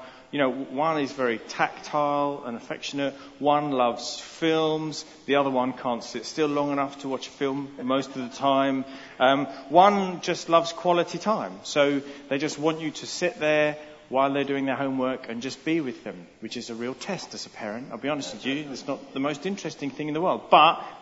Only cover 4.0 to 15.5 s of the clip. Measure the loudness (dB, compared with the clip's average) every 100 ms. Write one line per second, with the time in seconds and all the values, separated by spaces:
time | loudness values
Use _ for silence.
4 | -6 -10 -12 -2 2 4 2 0 -2 -8
5 | -12 -8 2 2 4 2 0 -2 -2 -4
6 | -6 -10 -6 0 2 2 0 0 -2 -6
7 | -6 -6 -6 -4 -2 -2 -6 -6 0 0
8 | -2 -6 -8 0 2 4 4 0 -4 -12
9 | -8 4 4 4 0 -8 4 8 8 6
10 | 0 -2 -4 -4 4 4 4 -2 2 2
11 | 2 -2 -2 -2 -2 -8 -2 2 4 2
12 | -4 -10 -4 -2 -2 -2 -2 -2 -6 -8
13 | -10 -2 -2 0 2 4 2 0 -12 -18
14 | -2 2 4 2 0 0 0 0 0 0
15 | -2 -2 -6 -8 -8